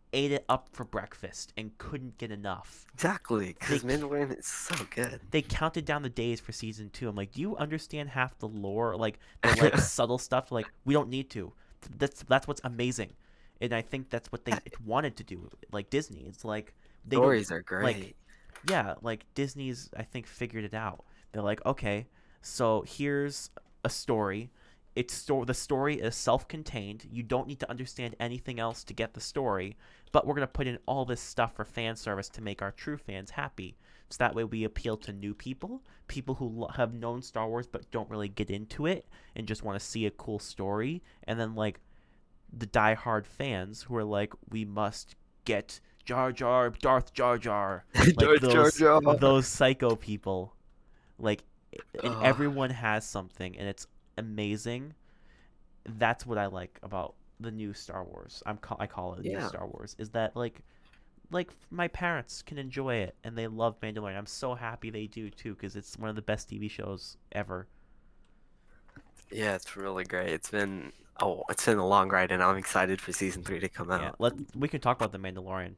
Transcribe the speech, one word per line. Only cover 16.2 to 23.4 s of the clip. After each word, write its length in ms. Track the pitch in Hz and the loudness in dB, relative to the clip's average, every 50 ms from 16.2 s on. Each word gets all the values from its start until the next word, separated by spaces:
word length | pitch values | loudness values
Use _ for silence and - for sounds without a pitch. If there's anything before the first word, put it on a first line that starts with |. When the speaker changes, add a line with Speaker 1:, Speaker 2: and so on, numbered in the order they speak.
| 65 | -14
Speaker 1:
It's 180 | - 92 - - | -16 -14 -10 -6
like, 280 | 110 107 107 107 - - _ - - - - - | -6 -6 -6 -6 -10 -16 _ -20 -20 -20 -12 -4
they 140 | 110 131 123 | 2 6 8
Speaker 2:
Stories 300 | 127 139 131 110 101 95 | 8 8 8 6 4 0
Speaker 1:
don't, 20 | |
Speaker 2:
are 100 | 87 82 - - 92 92 | -4 -4 -4 -4 -2 2
Speaker 1:
like, 280 | 104 127 110 98 95 | 2 2 2 0 -4
Speaker 2:
great. 80 | 98 - - - - - - - - - - - | -12 -16 -20 -20 -20 -20 -20 -20 -20 -20 -10 -4
Speaker 1:
yeah, 320 | 156 185 156 104 98 - - | 0 0 0 0 -2 -4 -6
like, 240 | - 117 110 107 - _ - | -4 -6 -6 -6 -8 _ -4
Disney's, 540 | - 139 135 131 143 135 127 123 123 - - - | -4 -4 -4 -4 -6 -6 -6 -6 -8 -10 -14 -12
I 60 | - 127 | -12 -10
think, 240 | - - 127 110 | -8 -10 -10 -10
figured 360 | - - - 123 117 113 113 104 | -10 -8 -8 -6 -6 -6 -6 -6
it 80 | 101 - | -6 -6
out. 320 | 110 110 101 87 - - - - - - - | -4 -4 -6 -6 -8 -14 -20 -20 -20 -16 -10
They're 120 | - 107 101 | -6 -2 0
like, 220 | 101 107 - - | 0 0 0 0
"Okay, 420 | 127 135 - - 104 101 104 120 - _ - - - - _ | -2 -2 0 0 -2 -2 -2 -4 -8 _ -20 -20 -20 -20 _
so 420 | - - - - 123 113 110 107 - | -14 -6 -2 2 4 4 4 4 0
here's 640 | - - - 143 143 143 143 143 143 143 - | -2 -4 -4 -2 0 0 0 0 -2 -4 -8